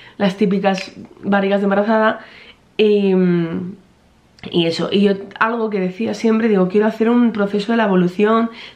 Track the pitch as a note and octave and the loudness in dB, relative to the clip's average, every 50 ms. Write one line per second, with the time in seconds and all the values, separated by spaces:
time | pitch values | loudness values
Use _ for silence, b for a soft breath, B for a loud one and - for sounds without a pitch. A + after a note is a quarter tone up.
0 | B B B B G3+ G3 F#3 - G#3+ F#3 G3 G3 F#3 G3+ F#3+ F#3 - - - - | B B B B -2 -2 0 0 0 0 0 0 0 0 -2 -2 -6 -12 -16 -18
1 | - - - - - - G3+ G3 F#3+ G3 G3+ G3+ G#3 G3+ G3 G3+ G#3 A3 A3+ A3 | -20 -20 -18 -10 -4 -2 0 0 0 0 0 0 0 0 0 0 0 2 2 2
2 | A3 A3 A3 B B B B B B B B B _ _ _ - A3 G#3+ G#3 G#3 | 2 0 0 B B B B B B B B B _ _ _ 0 2 2 4 2
3 | G3+ G3 F#3 F#3 F#3 F3+ F3 F3 E3+ E3 E3 F#3 F#3 F3+ G#3 - _ _ _ _ | 2 2 2 2 2 2 2 0 -2 -4 -6 -8 -10 -10 -14 -16 _ _ _ _
4 | _ _ _ _ _ _ _ _ - - - F3+ E3+ E3 E3 - E3+ - - G3+ | _ _ _ _ _ _ _ _ -12 -6 -2 -2 0 0 -2 -4 -4 -2 0 2
5 | G3+ G3+ G3 F#3+ - - - - - A3+ A#3+ A#3 A3 A3 G#3 G3 F#3 F#3 F3+ - | 2 2 2 0 -6 -10 -4 -2 -2 -2 -2 -2 -4 -2 -2 -2 -4 -4 -4 -4
6 | A3+ A3 G#3 - - A3+ A3 A3 A3+ A#3 G#3 F#3+ F#3 F#3 - G#3 G#3+ A3 G#3+ - | -6 -6 -4 -2 0 0 0 2 2 2 2 2 0 2 2 2 0 0 0 0
7 | A3+ A3+ A#3+ A#3+ A#3+ A3+ G#3+ G3+ G3+ G3 G3 G#3 G3+ - A#3 A#3 A3 G3+ F#3+ F#3 | 0 2 2 4 2 2 2 0 -4 -2 -2 -4 -2 -2 0 0 2 2 2 2
8 | F3+ F3+ F3+ - G#3 G#3+ A3+ A3+ A#3 A3+ B B B B B | 2 2 2 2 2 2 2 2 0 -2 B B B B B